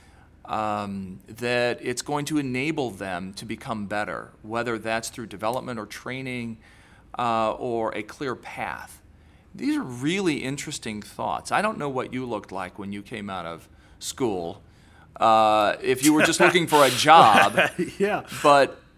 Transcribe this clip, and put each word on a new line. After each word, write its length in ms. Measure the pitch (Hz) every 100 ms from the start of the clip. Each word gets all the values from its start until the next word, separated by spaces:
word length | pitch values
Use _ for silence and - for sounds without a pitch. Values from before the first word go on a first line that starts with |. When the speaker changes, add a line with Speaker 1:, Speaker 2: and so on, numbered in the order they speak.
| - - - _ -
Speaker 1:
um, 760 | 107 107 104 101 98 95 92 -
that 520 | 110 120 123 120 113
it's 200 | 120 123
going 240 | - 147 147
to 120 | 151
enable 520 | 135 127 147 156 123
them 420 | 98 98 90 92 98
to 100 | 113
become 400 | 113 139 110 101
better, 440 | 104 95 65 55 -
whether 360 | 107 113 117 113
that's 320 | 110 113 110
through 180 | - 110
development 520 | 98 110 123 120 117
or 60 | 104
training, 720 | - 127 127 131 123 117 110 - - - - _ -
uh, 340 | 120 113 110
or 400 | - 127 117 110 -
a 80 |
clear 320 | 104 - 139 113
path. 640 | - - 104 62 - - _ - _ _ _ -
These 220 | 269 302
are 60 |
really 540 | 175 120 139 190 180 143
interesting 640 | - 143 - 147 117 104
thoughts. 480 | 104 - 113 69 -
I 100 | 127
don't 160 | 214 214
know 100 | 143
what 240 | 127 107
you 140 | 127 127
looked 260 | 107 -
like 280 | 95 92 -
when 120 | 98
you 120 | 101
came 260 | 101 110 101
out 160 | 95 82
of 240 | 82 - - _ -
school, 640 | - - 127 95 85 98 - - - - - -
uh, 580 | 113 110 110 107 104 -
if 220 | - 127
you 80 | 147
were 120 | 151
just 160 | 175 160
looking 260 | 170 175 160
for 180 | 151
a 60 | 135
job, 800 | 123 143 160 127 104 101 107 151 -
Speaker 2:
<laughs> 200 | 202 -
Yeah. 240 | 196 180 - -
Speaker 1:
but, 400 | 151 143 131 - -